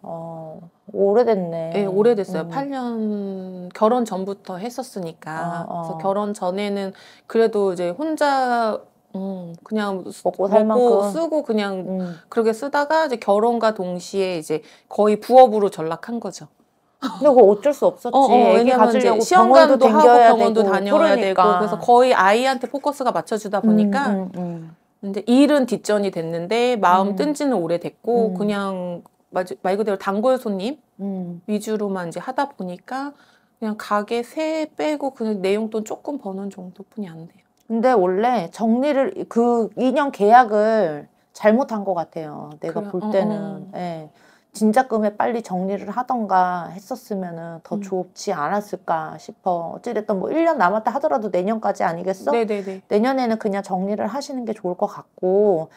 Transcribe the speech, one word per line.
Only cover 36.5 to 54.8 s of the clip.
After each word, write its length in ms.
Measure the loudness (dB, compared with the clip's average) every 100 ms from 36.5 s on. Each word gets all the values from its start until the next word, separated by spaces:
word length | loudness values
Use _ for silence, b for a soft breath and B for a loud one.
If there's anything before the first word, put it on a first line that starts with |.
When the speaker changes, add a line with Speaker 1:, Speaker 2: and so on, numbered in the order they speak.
| -12 -18 -18 -20 -12 -12
Speaker 2:
안 200 | -12 -20
돼요. 160 | _ _ _ _
Speaker 1:
근데 240 | 0 2
원래 580 | 4 2 2 0 0 -4
정리를, 720 | -4 0 2 2 0 -2 -4 -6
그 400 | 0 2 2 -2 -2
이 140 | 0
년 200 | 0 -2
계약을 960 | 0 6 6 6 2 2 2 0 -4 -14 _ _
잘못한 500 | 0 2 4 0 -4
것 100 | -4
같아요. 580 | -4 -4 -8 -10 -12 -14 -10
내가 180 | -8 -6
Speaker 2:
그래, 120 | -6
Speaker 1:
볼 120 | -6
Speaker 2:
어, 80 | -2
Speaker 1:
때는. 260 | 0 0 -2
Speaker 2:
어. 240 | -8 -10 -12 -10
Speaker 1:
예. 340 | -10 -10 -14 b b b b
진작금에 640 | -2 2 2 0 0 -2 -2
빨리 240 | -4 -4
정리를 480 | -6 -4 -4 -6 -6
하던가 800 | -8 -4 -4 0 2 2 -2 -8
했었으면은 920 | -14 -12 -14 -8 -8 -8 -12 -14 -16
더 120 | -10 -10
Speaker 2:
음. 60 |
Speaker 1:
좋지 500 | -6 -6 -8 -10 -8
않았을까 840 | -4 -2 -4 -6 -12 -4 -4 -4 -12
싶어. 560 | -18 -8 -4 -4 -4 -10
어찌됐든 420 | -6 -6 -4 -4
뭐 140 | -2
일 140 | 0 0
년 120 | 2
남았다 340 | 2 2 -2
하더라도 360 | -2 -2 -2 -2
내년까지 560 | -4 -2 -4 -4 -2
아니겠어? 480 | -4 -4 -6 -6 -2
Speaker 2:
네네네. 520 | -2 0 -4 -6 -12 -2
Speaker 1:
내년에는 500 | 0 0 0 -2 -2
그냥 240 | -2 -4
정리를 420 | -4 -4 -4 -4 -4
하시는 380 | -6 -8 -10 -8
게 80 |
좋을 240 | -6 -6
것 80 | -4